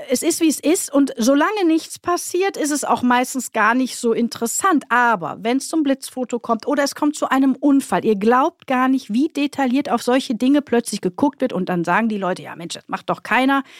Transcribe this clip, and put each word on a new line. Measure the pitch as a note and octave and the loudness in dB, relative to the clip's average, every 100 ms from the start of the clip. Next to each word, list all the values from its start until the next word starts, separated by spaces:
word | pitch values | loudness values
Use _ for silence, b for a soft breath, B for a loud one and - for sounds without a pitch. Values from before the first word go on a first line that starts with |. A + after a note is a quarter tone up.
| A#3+ | -4
es | C4 | -2
ist, | D#4 D#4+ | 0 2
wie | D#4+ | 2
es | B3+ | 2
ist | C#4 F4+ - | 2 0 2
und | C#4+ C#4 - | 2 2 2
solange | A#3 C#4 E4 G#4+ F4 | 2 4 2 2 2
nichts | D#4+ - - | 2 -2 -8
passiert, | - F4 - F4 G4 F#4+ | -4 -4 -2 -2 -2 0
ist | D#4 | -2
es | D4 | -2
auch | - A3+ | 0 0
meistens | B3 B3 B3+ C4 - | 2 2 0 -4 -6
gar | A3+ G#3+ B3 | 0 2 2
nicht | C4 - | 0 -2
so | A#3+ | -2
interessant. | A3+ A#3 - A#3 - G4 D#4 - | 0 -2 -4 -6 -2 2 0 2
Aber | A#3 A#3+ G#3+ D3+ C3+ | 2 2 0 -4 -6
wenn's | G#3 B3+ - | -2 -2 -2
zum | D#4+ | -2
Blitzfoto | C#4 C4+ - - B3 A#3+ | 0 -2 -4 -8 -6 -6
kommt | - A3+ - | -2 -4 0
oder | C#4+ | 0
es | C#4 - | -2 0
kommt | D4+ D4 | -2 -2
zu | C#4+ | 0
einem | C4 C4+ C4 | 2 2 2
Unfall, | C#4+ C#4 - F3+ | 2 2 2 0
ihr | - G#3 | 0 0
glaubt | G#3+ B3 D#4 - - | 2 2 2 -2 -4
gar | B3+ C4 | 0 2
nicht, | C4 - | 0 0
wie | G#3+ D#4 | 0 0
detailliert | - C#4+ - C4+ B3+ C#4+ | 0 -4 -2 0 0 0
auf | B3 | -2
solche | - B3+ - | 2 0 0
Dinge | A3 B3+ C#4+ | -2 2 2
plötzlich | C#4 A#3 A#3 G3+ | 2 0 0 -4
geguckt | F#3 F3+ C#4+ - | -6 0 -2 0
wird | B3+ | -4
und | - F#3 | -2 -2
dann | F3+ | -2
sagen | E3+ F#3 A3+ | 2 2 2
die | G#3 | -2
Leute, | F#3 F3+ | -2 -4
„Ja | C#3 E3 | -8 -14
Mensch, | E3+ | -12
das | - - | -14 -10
macht | F#3 - | -8 -4
doch | F3 | -6
keiner.“ | - A#3 C4 C#4 C4+ B | 0 2 2 0 -2 B